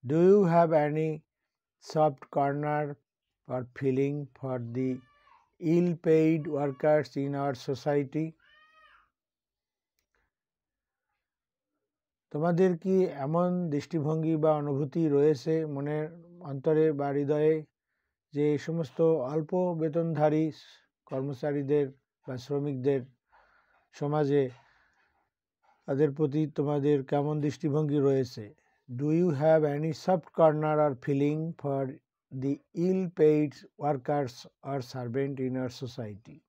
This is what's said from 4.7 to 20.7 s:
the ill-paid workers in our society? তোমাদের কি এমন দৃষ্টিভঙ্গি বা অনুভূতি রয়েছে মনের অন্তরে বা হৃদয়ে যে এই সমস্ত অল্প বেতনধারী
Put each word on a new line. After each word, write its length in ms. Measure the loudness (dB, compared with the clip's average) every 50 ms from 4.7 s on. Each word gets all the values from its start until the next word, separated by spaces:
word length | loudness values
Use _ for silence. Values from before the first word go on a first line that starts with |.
| -6 -4
the 120 | -4 -4 -4 -6 -10 _ _ _ _ _ _ _ _ _ _ _ -2 0 2
ill-paid 680 | 2 2 2 -2 -2 2 4 4 6 6 4 2 0 -2 -4 -4 -2
workers 520 | -2 -4 -4 0 2 4 4 4 2 -2 -4 -4 -4
in 60 | -4 -2 -2 -2
our 120 | -2 -4 -4 -6 -6
society? 580 | -6 -4 -2 0 0 0 0 -2 -4 -4 -4 -4 -8 _ _ _ _ _ _ _ _ _ _ _ _ _ _ _ _ _ _ _ _ _ _ _ _ _ _ _ _ _ _ _ _ _ _ _ _ _ _ _ _ _ _ _ _ _ _ _ _ _ _ _ _ _ _ _ _ _ _ _ _ _ _ _ _ _ _ _ _ _ _ _ _ _ _ _ _ _ _ _
তোমাদের 400 | -6 -2 0 0 2 4 4 2 2 0 -2
কি 120 | 0 2 2 2 0 -2 -6 -6
এমন 240 | -2 0 0 0 0 0 -2 -2 -2 -2
দৃষ্টিভঙ্গি 600 | -4 -4 -4 -4 -4 -2 -2 -2 -2 0 0 0 2 2
বা 80 | 2 2 2
অনুভূতি 420 | 0 -2 -2 -2 -4 -4 -2 -2 0 2 4
রয়েছে 380 | 4 4 4 2 2 0 -2 -2 -2 -2
মনের 400 | -4 -6 -6 -6 -4 -4 -4 -6 -8 -10 -18 -20 -20 -20 -18 -12 -10
অন্তরে 360 | -10 -4 0 2 4 4 4 2 2 0
বা 80 | -2 -2 0
হৃদয়ে 400 | -2 0 0 0 2 4 2 2 2 -2 _ _ _ _ _ _ _ _ _ _ _ _ _ -4
যে 100 | -2 0 0
এই 80 | 0 0 -2 -4
সমস্ত 320 | -4 -4 -6 -6 -2 0 2 2 2 2 -2 -2 -4
অল্প 180 | -4 -4 -2 -2 -2 0 -2 -2 -2
বেতনধারী 680 | -4 -2 -2 -2 -2 -2 0 2 2 2 4 2 0 0 -4 -8 -20 -20